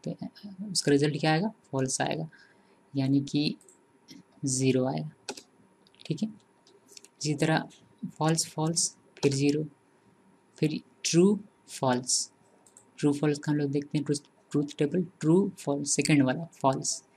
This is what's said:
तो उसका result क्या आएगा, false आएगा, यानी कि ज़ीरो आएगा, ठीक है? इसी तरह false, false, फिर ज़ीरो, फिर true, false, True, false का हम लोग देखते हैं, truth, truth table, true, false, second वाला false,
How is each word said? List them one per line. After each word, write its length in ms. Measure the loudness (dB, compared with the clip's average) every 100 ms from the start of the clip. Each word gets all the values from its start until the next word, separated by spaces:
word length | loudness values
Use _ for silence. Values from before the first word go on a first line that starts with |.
तो 120 | -10 -10 -12 -14 -18 -12 -6
उसका 220 | -2 2
result 280 | 2 2 0
क्या 120 | 2
आएगा, 200 | 2 0 -6 _
false 280 | -4 -2 -2
आएगा, 280 | -2 -4 -8 -14 -20 _ _ _ _ -2
यानी 240 | 2 2
कि 360 | 0 -2 -2 -4 -14 _ _ _ _ -20 -20 _
ज़ीरो 400 | -4 2 2 2
आएगा, 260 | 0 -2 -8 -12 -16 -16 -18 _ _ _ _ _ -8
ठीक 160 | -6
है? 60 | -6 -8 _ _ _ _ _ -20 -20 _
इसी 120 | -4
तरह 340 | 0 0 0 -2 -14 _ _ -14 -2
false, 280 | 0 0 -2
false, 500 | -2 -2 0 -2 -6 _ -2
फिर 100 | 0
ज़ीरो, 340 | 2 2 0 -4 -10 _ _ _ _ _ _ _ -4
फिर 220 | -4 -4 -10 _
true, 360 | 0 4 4 4 -4 _ _
false, 640 | -2 0 0 0 -4 -4 _ _ _ _ -20 _ -2
True, 140 | 0
false 260 | 2 0 -2
का 140 | -2
हम 60 | 0
लोग 120 | 0
देखते 280 | -2 -2 -4
हैं, 60 |
truth, 120 | -2 -4 -4 _ _
truth 280 | -2 -2 -2
table, 280 | -2 0 -4 -2
true, 320 | 4 4 4 -4
false, 340 | -4 -4 -2
second 300 | 0 4 6
वाला 220 | 6 2
false, 600 | -6 -2 0 0 -4 -8 -10